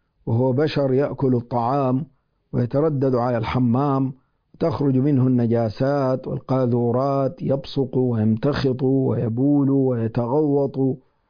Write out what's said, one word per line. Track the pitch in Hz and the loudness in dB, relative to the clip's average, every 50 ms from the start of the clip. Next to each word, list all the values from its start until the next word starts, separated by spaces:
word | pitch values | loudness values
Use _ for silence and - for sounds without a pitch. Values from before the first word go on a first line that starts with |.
| _ _ _ _ - | _ _ _ _ -6
وهو | - 117 113 127 131 | -2 0 0 2 2
بشر | 127 127 151 151 - 147 143 135 131 | 2 0 0 0 0 0 0 2 2
يأكل | 131 143 - 127 - - 131 127 | 2 0 0 -2 -2 0 2 2
الطعام | 120 117 - 123 120 117 117 135 143 139 127 127 131 160 - _ _ _ _ _ _ _ _ | 0 -2 -2 -4 -2 -2 0 0 0 0 0 0 -2 -4 -6 _ _ _ _ _ _ _ _
ويتردد | - 131 123 120 - 139 151 160 151 135 135 135 127 | -4 -2 -2 -2 0 0 0 0 0 0 0 0 0
على | 120 117 127 123 117 | 0 0 0 0 -2
الحمام، | 110 110 - 127 127 120 117 123 131 147 139 135 135 131 135 - _ _ _ _ _ _ _ - | -2 -2 -2 0 2 2 2 2 0 0 0 0 -2 -2 -4 -8 _ _ _ _ _ _ _ -4
تخرج | 175 165 117 - 143 143 131 127 | -2 -2 -2 0 0 0 2 2
منه | 127 147 147 127 123 127 | 2 2 2 2 4 4
النجاسات | 127 123 120 113 117 117 117 110 - - 135 135 143 143 135 131 131 131 131 - | 2 2 2 2 2 0 0 -2 -2 -2 -2 0 0 0 0 0 -2 -2 -4 -6
والقاذورات، | - 139 - - - 131 131 123 117 120 120 120 117 123 135 139 139 139 135 127 - - | -8 -8 -4 -2 -2 0 0 2 0 0 0 0 0 0 0 0 0 0 -2 -2 -4 -4
يبصق | - 139 131 139 135 - - 139 135 135 - 131 | -4 -2 -2 -2 -4 -6 -4 -4 -4 -2 0 0
ويمتخط | 127 123 120 113 107 110 110 110 - 135 117 120 127 135 127 131 139 | 0 0 0 0 2 2 2 0 0 -2 0 0 0 -2 -2 0 0
ويبول | 131 135 135 131 127 113 113 120 120 113 120 135 143 147 143 143 139 | 0 2 2 0 0 0 -2 -2 -2 -2 0 0 2 2 2 2 2
ويتغوط | 139 139 135 131 127 117 113 110 - 123 120 117 127 151 156 147 139 143 139 135 139 135 135 135 127 131 _ _ _ _ _ _ | 2 2 2 0 0 0 -2 -2 -2 -2 -2 0 0 0 2 2 2 0 0 0 -2 -2 -2 -2 -2 -4 _ _ _ _ _ _